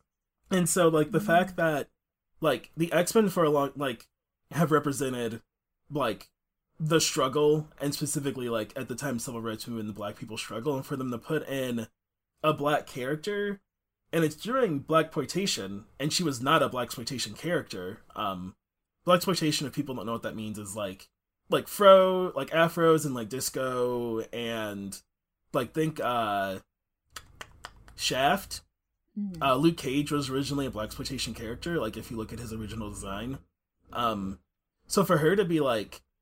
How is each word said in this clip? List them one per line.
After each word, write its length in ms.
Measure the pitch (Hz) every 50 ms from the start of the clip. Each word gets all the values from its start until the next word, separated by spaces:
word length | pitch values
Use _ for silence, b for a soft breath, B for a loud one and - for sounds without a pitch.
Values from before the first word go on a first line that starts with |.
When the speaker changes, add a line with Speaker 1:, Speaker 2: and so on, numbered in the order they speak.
| _ _ _ _ _ _ _ _ _ _
Speaker 1:
And 180 | 196 185 175 160
so, 200 | - 190 170 160
like, 240 | 156 156 151 151
the 80 | - 151
Speaker 2:
Mm. 60 | -
Speaker 1:
fact 300 | - 165 175 185 190 -
that, 320 | - 165 160 151 135 - - _ _ _ _ _ _ _ _ _ _
like, 320 | 156 151 127 - - - _
the 140 | 151 170 170
X-Men 360 | 143 165 175 - - 226 214 190
for 160 | - 180 165
a 60 | 147
long, 200 | 147 143 139 139 -
like, 320 | 139 143 131 117 - - _ _ _ _ _ _ _ _ _
have 220 | - 156 165 147
represented, 720 | 156 147 143 147 135 117 139 131 127 120 120 113 117 117 - _ _ _ _ _ _ _ _ _
like, 400 | 143 147 131 113 98 - - - _ _ _ _ _ _ _ _ _ -
the 160 | 160 151 165 156
struggle, 680 | 151 - - 156 131 131 123 147 151 151 151 156 151 - - -
and 160 | 143 143 143
specifically, 540 | - 151 139 - 156 139 139 123 127 123 120
like, 240 | 117 110 107 104 -
at 140 | 135 123 113
the 80 | 123
time, 220 | 113 - 143 123 113
Civil 220 | - 135 117 113
Rights 260 | 113 113 110 110 - 120
Movement 180 | 117 113 107 107
and 60 | 101
the 40 | 107
black 180 | 104 104 104
people 220 | - 120 110 110 -
struggle, 360 | - - 107 113 117 151 139
and 80 | 131 -
for 120 | - 151
them 140 | 131 131 127
to 80 | 120 117
put 280 | - - 156 147 -
in 400 | - 135 135 131 127 120 117 110 - _ _ _ _ _ _ _ _ _ _
a 120 | - 156 147
black 320 | 143 143 147 151 - -
character, 760 | - - 131 127 135 151 151 - 208 208 202 208 202 202 - _ _ _ _ _ _ _ _ _ _
and 120 | - 170 160
it's 100 | 151 151
during 480 | - - 208 262 269 247 185 151 139
blaxploitation, 1040 | - - 160 160 156 156 - 160 131 - - 175 202 190 - 113 98 95 101 104 - - _ -
and 100 | 135 151
she 140 | - - 180
was 160 | 151 135 113
not 220 | 127 139 160 151
a 80 | 135 113
blaxploitation 640 | 127 123 120 - - 131 117 - 139 117 - 104 104
character. 640 | - - 165 175 139 117 - 110 92 90 92 107 - - - -
Um, 400 | - 107 98 95 90 90 92 - _ _ _ _ _ _ _ _ _ _
blaxploitation, 600 | 175 180 175 - 196 175 - 165 151 147 - 156
if 80 | 123 -
people 200 | 143 143 139 127
don't 120 | 120 95
know 80 | 113 117
what 80 | 113
that 120 | - 110 -
means, 240 | 110 107 107 101 107
is, 160 | 104 92 101
like, 360 | 110 104 95 95 - - _ _ _ _ _ _ _ _ -
like, 180 | - 143 - -
fro, 640 | - - 202 196 190 190 185 185 185 185 185 180 -
like, 140 | 135 139 -
afros 540 | - 160 165 165 - 170 165 165 160 156 -
and, 100 | 143 127
like, 140 | 123 113 98
disco, 920 | 131 131 - - - 139 131 127 127 123 123 123 123 120 120 117 113 110 110 -
and, 680 | - 120 117 117 117 110 107 104 104 98 98 98 - - - _ _ _ _ _ _ _ _ _
like, 220 | - 139 123 - -
think, 260 | 160 156 160 156 -
uh, 600 | - 123 123 117 113 104 101 101 98 98 95 92 - _ _ _ _ _ _ _ _ _ _ - - - - - - - - - - - - - - - -
Shaft. 640 | - - - 147 127 135 151 190 196 - - - - - _ _ _ _ _ _ _ _ _ _ 214
Speaker 2:
Mm-hmm. 240 | 202 196 180 160
Speaker 1:
Uh, 140 | 139 139 127
Luke 200 | 135 156 170 165
Cage 340 | - - 123 131 147 147 143
was 180 | 147 147 135 131
originally 360 | 131 139 139 120 143 143 135
a 40 | 127
blaxploitation 640 | 107 107 107 110 - - 131 - 135 123 - 123 110
character, 420 | - 120 110 123 - - 170 170 151
like, 180 | 110 - -
if 140 | 110 101 -
you 60 | 123
look 160 | 113 110 -
at 60 | 120 110
his 140 | 120 110
original 380 | 110 110 110 101 110 113 107 104
design. 480 | 101 98 104 98 98 101 113 131 135 - - _ _ _ _ _ _ _ _ -
Um, 460 | - 113 120 113 107 101 98 95 98 - _ _ _ _ _ _ _ _ _
so 180 | - - 208 190
for 140 | - 135 135
her 180 | 151 156 196
to 80 | 208 196
be, 160 | 165 170 156
like, 400 | 139 127 117 107 98 - - - _ _ _ _